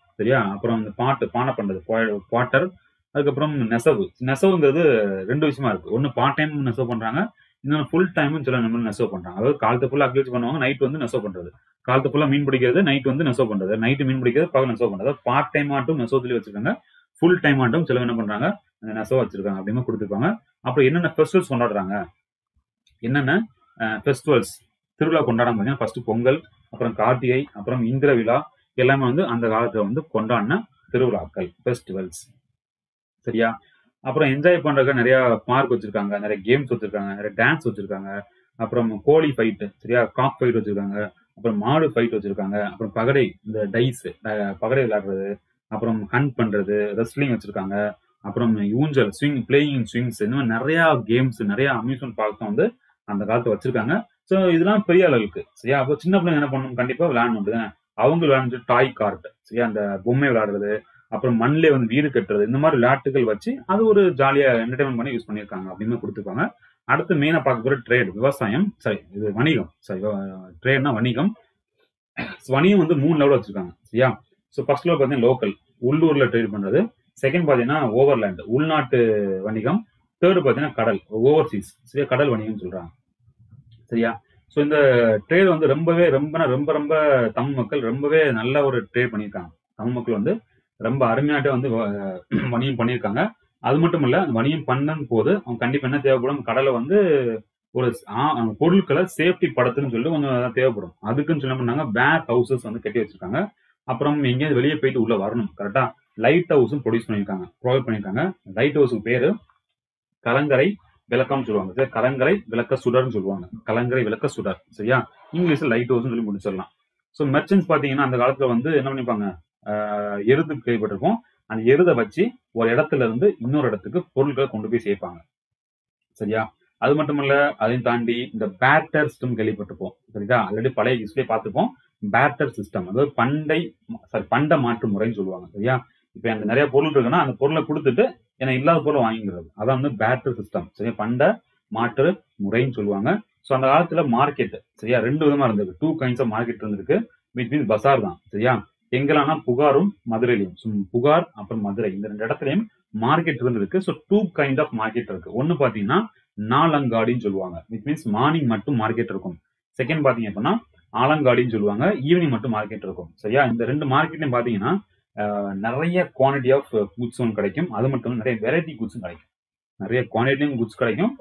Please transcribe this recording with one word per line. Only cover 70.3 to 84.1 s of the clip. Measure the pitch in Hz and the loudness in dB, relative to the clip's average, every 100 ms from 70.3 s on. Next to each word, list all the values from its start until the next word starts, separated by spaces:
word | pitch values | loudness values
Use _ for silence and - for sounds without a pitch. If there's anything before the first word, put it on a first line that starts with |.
| 92 92 - | -12 -18 -6
ட்ரேட்னா | 131 139 143 | 0 0 0
வணிகம். | 110 120 117 196 - _ _ _ _ _ _ _ - 117 - | 0 -2 0 -2 -4 _ _ _ _ _ _ _ -12 -12 -12
So, | - 135 | -2 2
வணிகம் | 185 202 | 4 4
வந்து | 160 151 | 4 2
மூணு | 151 156 | 2 4
level | 139 127 | 4 4
வச்சிருக்காங்க. | 101 98 87 - | 0 -8 -10 -14
சரியா? | _ 113 127 - _ _ _ - | _ 0 0 0 _ _ _ -6
So, | 131 | -2
first | 139 175 | 0 0
level | 147 | 2
பாத்தீங்கன்னா | 135 135 | 2 4
local, | 117 127 104 - _ _ | 2 2 -2 -6 _ _
உள்ளூர்ல | 123 156 160 143 120 | 0 2 4 4 2
trade | 117 107 | 2 -2
பண்றது. | 104 98 143 226 - _ - | -4 0 0 0 -6 _ -4
Second | 135 175 151 | -2 0 2
பாத்தீங்கன்னா | 127 120 156 127 | 2 2 0 0
overland, | 117 139 123 101 87 104 | 4 4 4 0 -6 -4
உள்நாட்டு | 127 160 156 123 123 113 107 101 95 | -2 0 -2 0 2 2 2 -2 -4
வணிகம். | 104 110 120 208 - _ _ _ | -4 -4 0 -2 -4 _ _ _
Third | 175 180 | 2 4
பாத்தீங்கன்னா | 139 127 147 | 2 0 -2
கடல், | - 113 98 - 107 | 0 0 -2 -4 0
overseas, | 127 156 120 101 - _ | 4 4 2 -6 -10 _
சரியா? | _ 139 139 | _ -6 -2
கடல் | 127 147 | 0 2
வணிகம்னு | 110 110 104 | 0 -4 -8
சொல்றாங்க. | 90 92 85 _ _ _ _ _ _ - _ _ _ | -10 -10 -14 _ _ _ _ _ _ -20 _ _ _
சரியா? | 117 113 | -2 -2